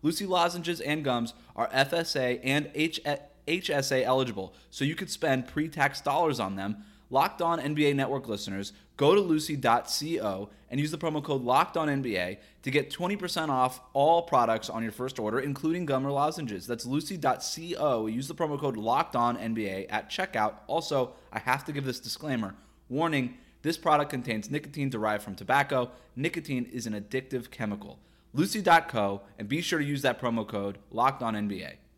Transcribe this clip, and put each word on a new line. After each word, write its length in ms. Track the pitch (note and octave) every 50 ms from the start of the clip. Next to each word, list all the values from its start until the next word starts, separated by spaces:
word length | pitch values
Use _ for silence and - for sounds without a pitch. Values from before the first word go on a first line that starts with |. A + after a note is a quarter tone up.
Lucy 240 | - D3+ D#3+ - G#3
lozenges 540 | F#3+ F#3 F3+ F3 F3 F3 F3+ E3 E3 F3 D#3
and 240 | - C#3+ D3 D#3 D3
gums 300 | C#3 B2+ A#2+ A#2 A#2 - - - - - -
are 100 | G2+ G#2 -
F 180 | C3 C#3 C#3
S 240 | E3+ E3+ E3 E3 -
A 240 | C#3+ C3 B2 B2 B2
and 320 | - B2+ C3+ D3 D3 C#3+ -
H-, 280 | C#3+ D#3 D#3+ D#3+ - - C#3+ C#3+ C#3 - - - _ _
H 240 | - D#3+ F#3 F#3 -
S 220 | D3+ C#3+ C3+ -
A 140 | C#3 C3 B2+
eligible, 480 | B2 C3 C3 C3 B2 A2 G2 F#2+ F2+ - - - _
so 160 | - - -
you 100 | C#3+ D#3+
could 140 | E3 G3 -
spend 380 | - - - D#3 C3+ C3 B2 -
pre-tax 520 | - D3+ D3+ D#3+ C#3+ D#3 C#3+ C3+ C3+ -
dollars 400 | - C#3+ C#3 D3+ E3+ D#3+ C#3+ -
on 160 | A2 F#2+ G2
them. 300 | F#2+ F#2+ G2+ G#2+ - - - - - _ _
Locked 320 | B2+ C3 D3+ F#3+ - -
On 180 | F3 E3+ E3+ E3
N 140 | B2 C#3+ D3+
B 160 | D3 D3+ C#3+
A 40 | C#3+
Network 340 | C#3 C3+ A#2 C3+ C3+ - A2+
listeners, 460 | G#2+ G2 - - G2 G2 G2 - - - - _ _
go 200 | - - D3 F3+
to 60 | G#3
lucy 340 | G3+ F3+ D#3+ D#3 D3+ - D#3
dot 380 | C#3 B2 B2 A2+ A#2+ - - - - D3 D#3 E3 -
co 300 | A2 G#2 F#2+ F#2+ G2+ G#2 - - - _
and 100 | - C3+
use 120 | D3 D3+
the 60 | D#3 D#3
promo 260 | E3+ E3 D#3 D3+ C#3
code 180 | - C#3+ C#3
Locked 360 | B2 A#2+ B2 C#3 D#3 - - E3+
On 100 | D#3+ D3+
N 120 | C#3 C3+
B 160 | C3+ B2 G#2 F#2
A 200 | F2+ F2+ F#2+ G2+ - - - _ -
to 80 | C3+
get 200 | C3 D3 C#3 C#3
twenty 240 | - - F3 F3+ G#3
percent 340 | G3+ F3+ F3 - F3 D#3+ D#3
off 300 | C#3 B2+ B2+ B2+ B2+ - - - -
all 280 | C#3 C#3 D#3 E3 E3+
products 480 | E3+ - - C3 A#2+ A2+ A2+ A2 G#2+ -
on 140 | - A2+ A#2
your 80 | A2+
first 260 | G#2+ - B2 C3 - -
order, 220 | A2 G#2+ A2 B2+
including 460 | C3 C#3+ C#3+ C#3 - D#3 E3 F3+ F3+
gum 200 | D3 C#3 C3 C3
or 60 | C#3
lozenges. 560 | C#3 C#3 C#3+ D3+ D#3 F3 D#3 A#2+ G#2 F#2 F2 -
That's 180 | A#2+ A2+ -
lucy 300 | B2 C3 D3 - - G3 F3
dot 280 | C#3 C3 B2+ - - - - D#3+ E3 E3+ E3+ -
co. 300 | D3 D3+ C3 A2+ A2 A2
Use 200 | A2 A#2+ C#3 C#3+
the 80 | E3
promo 240 | - E3+ D#3 D3 C#3
code 160 | D3 C#3 B2 A2
Locked 380 | G#2 A2+ A#2+ C#3 E3 - -
On 220 | B2 A#2+ A#2+ A#2+ -
N 160 | G2 A#2 A2+
B 140 | A2+ G#2+ G2
A 200 | F#2+ F#2+ G2 -
at 220 | - G#2+ - -
checkout. 460 | - - - - - A#2+ G#2+ G#2+ - - - -
Also, 460 | C3+ E3 D#3+ - D3+ C#3 B2+ A#2+ - - - -
I 80 | - A2+
have 260 | - - B2+ C#3 -
to 60 | -
give 140 | D3+ C#3+ C#3
this 160 | C3 B2 -
disclaimer. 540 | - B2+ - - - D#3 - A#2+ A2 G2 F#2+ - - _ _ _ _ _
Warning, 480 | A#2+ C#3 E3 E3 D#3 C#3 B2+ B2 - - - - _ _
this 160 | - D3 E3+ -
product 340 | - F3 D3+ D3 D3 D3
contains 400 | - C3 A#2+ - A2+ G#2+ G#2 -
nicotine 380 | C#3+ D3+ D3 C#3+ C#3+ D3 C#3+ C3+
derived 340 | B2 A2 G#2+ G#2+ G#2+ G#2 -
from 120 | - G2
tobacco. 560 | - G#2 F#2+ B2 C#3 C#3 C#3 C#3+ C3 B2 B2 - - - - _
Nicotine 500 | - C3+ E3+ D#3+ E3+ D3 C#3+ C#3+ B2+ B2 -
is 160 | - B2 A2 A#2
an 60 | G#2+
addictive 560 | G#2 G2+ - - C3 C3 - C3+ B2+ A#2 -
chemical. 500 | - - A2+ G#2+ G2+ G2+ G#2 - - - _ _ _ _ _ _ -
Lucy 280 | B2+ E3 G3 - A3
dot 280 | F#3+ F3+ E3+ E3 D#3+ -
co, 320 | - A#2 G#2 G2 G2 G2 - - - -
and 80 | G#2+ G#2
be 140 | B2+ D#3
sure 180 | E3+ - F3+ D#3+
to 60 | D3
use 160 | C#3+ C#3+ C#3
that 200 | C3 C3+ B2 -
promo 240 | - B2 A#2 A#2 G#2+
code 320 | - - G#2 G2 G2+ G2 - - -
Locked 320 | - A2+ A#2+ C3+ C#3 C#3 B2
On 140 | A#2 G#2+ G#2
N 100 | G#2 G#2
B 160 | G2+ F2+ F2
A. 120 | D2 - - _ _ _